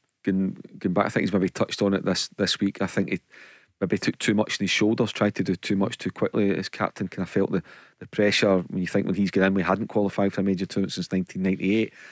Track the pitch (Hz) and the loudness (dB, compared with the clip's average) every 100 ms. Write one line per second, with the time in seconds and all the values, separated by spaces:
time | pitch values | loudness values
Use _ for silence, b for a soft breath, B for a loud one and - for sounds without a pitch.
0 | _ _ - 95 95 - - - 95 90 | _ _ -2 0 0 -4 -14 -6 -2 0
1 | - - - 90 90 - 104 - 101 98 | 0 0 0 2 0 0 -4 0 2 2
2 | - 90 - - 98 - 98 - 95 - | 0 -2 -2 -2 -2 0 -2 0 -2 -2
3 | 95 92 - B B B B _ 92 101 | -2 -4 -8 B B B B _ -2 0
4 | - - - 104 107 - 101 - 107 117 | 0 0 2 2 0 -2 -2 2 2 2
5 | 113 - 104 - 95 90 - 98 95 - | 0 0 0 0 -2 -2 -2 0 0 -2
6 | 95 - 104 - 101 92 98 - 107 - | -8 -2 -2 0 0 0 -4 -4 -4 -4
7 | 95 - 90 98 98 95 B B B _ | -8 -6 -2 0 0 0 B B B _
8 | - - 104 - 104 95 87 95 87 101 | -6 0 2 4 4 2 0 -4 -2 0
9 | - 95 98 95 95 98 85 98 107 107 | 0 0 0 4 4 4 2 0 0 0
10 | 101 - 98 - 98 92 95 - 95 - | 0 2 0 0 0 0 -2 -2 -2 -4
11 | 87 95 90 98 95 92 95 110 110 B | -4 -4 -4 -2 -2 0 2 2 0 B
12 | B | B